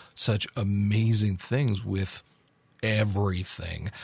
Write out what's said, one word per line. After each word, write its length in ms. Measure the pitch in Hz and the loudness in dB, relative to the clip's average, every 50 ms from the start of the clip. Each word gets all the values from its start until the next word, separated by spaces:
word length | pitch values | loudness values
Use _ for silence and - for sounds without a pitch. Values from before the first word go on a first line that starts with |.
| - - - | -20 -14 -8
such 320 | - - - 107 104 - - - | -4 0 2 2 2 0 -2 -4
amazing 800 | 120 104 98 101 101 101 101 107 110 113 113 113 104 107 104 95 90 | -2 0 0 2 2 2 2 2 4 4 4 4 4 2 2 0 -2
things 460 | - - 117 135 143 120 101 95 113 | -4 -2 0 2 2 2 0 -2 -2
with 380 | 104 98 95 95 - - - - _ _ _ _ _ _ _ _ _ _ - | -2 -2 -2 -2 -2 -6 -10 -12 _ _ _ _ _ _ _ _ _ _ -4
everything. 1080 | - 110 110 107 107 104 95 101 101 98 92 92 92 - - - 85 82 82 76 76 - - - | -2 0 2 2 2 2 2 2 2 2 0 -2 -4 -6 -6 -8 -8 -8 -8 -8 -8 -8 -10 -12